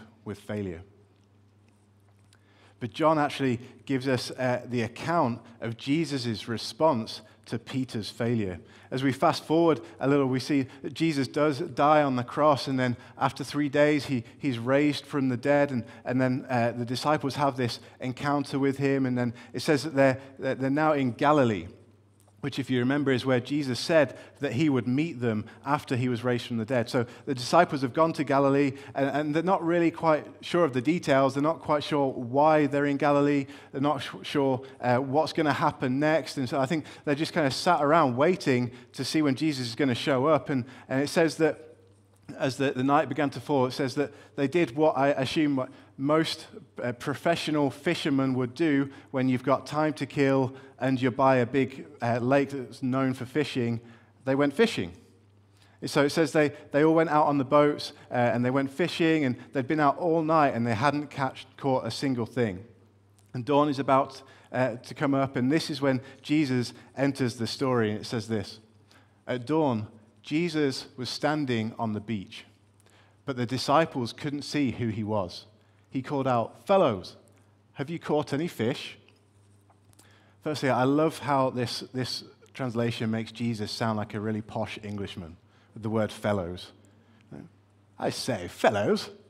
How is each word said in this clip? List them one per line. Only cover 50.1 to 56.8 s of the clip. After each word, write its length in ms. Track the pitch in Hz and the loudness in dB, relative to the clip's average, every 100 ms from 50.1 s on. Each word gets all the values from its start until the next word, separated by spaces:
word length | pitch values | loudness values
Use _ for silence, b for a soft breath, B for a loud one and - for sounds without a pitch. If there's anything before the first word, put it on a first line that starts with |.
| 147 135 135 127 135 B B | 2 4 4 2 -4 B B
and 200 | 131 127 | -2 2
you're 120 | 127 | 0
by 240 | 123 135 131 | 4 4 4
a 100 | 117 | 4
big, 400 | 135 131 - - - | 0 0 -4 -16 -6
uh, 180 | 117 120 | -2 0
lake 320 | 120 143 139 | 2 2 2
that's 320 | 139 123 123 | -4 -10 -6
known 320 | 127 131 131 | -2 0 0
for 100 | 127 | -2
fishing. 560 | 117 151 143 135 117 120 B B B B | -4 -2 -2 0 -2 -2 B B B B
They 100 | 131 | -2
went 180 | 135 143 | 2 2
fishing. 420 | 139 226 - 87 - - _ _ _ _ b b b | 2 0 0 -6 -10 -20 _ _ _ _ b b b
So 180 | - 156 | -2 2
it 80 | 143 | 2
says 220 | 170 156 | 2 2
they, 200 | 160 147 B B | 4 2 B B
they 100 | 143 | 4